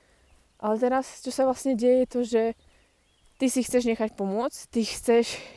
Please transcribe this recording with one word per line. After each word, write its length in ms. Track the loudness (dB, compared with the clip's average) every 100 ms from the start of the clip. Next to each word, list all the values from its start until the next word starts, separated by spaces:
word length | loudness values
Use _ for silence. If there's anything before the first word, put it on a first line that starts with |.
| _ _ _ _ _ _
Ale 160 | -4 0
teraz, 480 | 0 0 -2 -8 -6
čo 80 |
sa 80 | 0
vlastne 320 | 0 0 0
deje, 320 | 2 4 4 2
je 20 |
to, 120 | -2
že 200 | 0 0 0 -4 _ _ _ _ _ _ _ -2
ty 80 | 0
si 160 | 0 0
chceš 160 | 0
nechať 320 | 0 0 -2
pomôcť, 560 | -4 -4 -2 -4 -8 -6
ty 160 | -4 -2
chceš 500 | -2 2 4 2 -4 -12